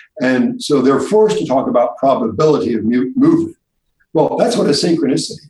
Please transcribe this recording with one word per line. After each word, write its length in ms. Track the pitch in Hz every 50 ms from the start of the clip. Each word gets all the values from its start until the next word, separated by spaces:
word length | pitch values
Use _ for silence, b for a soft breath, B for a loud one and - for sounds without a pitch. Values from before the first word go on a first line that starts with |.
| B B _ -
And 420 | 127 127 127 123 120 120 - -
so 200 | - - 147 131
they're 180 | 123 135 139 -
forced 380 | - - 202 214 220 208 - -
to 80 | -
talk 220 | - 127 135 123 -
about 280 | 117 120 113 - - -
probability 760 | - 135 131 117 120 107 98 104 156 156 147 - - - 117
of 100 | 107 -
mu-, 280 | 113 123 123 - - -
movement. 420 | 254 - 165 - - - - - _ _ _ _ _ _ _ _ _ _ _
Well, 240 | - - - - -
that's 200 | - 214 240 -
what 100 | 196 185
a 40 | 151
synchronicity 760 | 143 - - 175 165 - 139 123 143 160 - - - - -